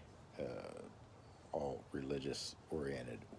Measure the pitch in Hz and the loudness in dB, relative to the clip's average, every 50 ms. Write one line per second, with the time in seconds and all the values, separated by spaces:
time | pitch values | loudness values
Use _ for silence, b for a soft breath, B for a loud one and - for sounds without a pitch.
0 | - - - - - - - - 71 64 - - - - - - - - - - | -8 -10 -14 -14 -14 -10 -2 0 0 2 2 0 -2 -4 -4 -6 -6 -8 -8 -10
1 | - - - - - - - - - - - 80 71 69 65 - - - - 71 | -12 -14 -14 -14 -14 -14 -14 -14 -8 0 2 4 4 4 2 2 -2 0 0 0
2 | 67 67 71 69 67 69 - - - - - - - - - 80 71 69 69 65 | 4 4 4 4 4 4 2 2 0 -2 -4 -6 -4 0 2 4 4 4 4 2
3 | 64 64 60 57 - - - | 2 0 -2 -4 -6 -6 -2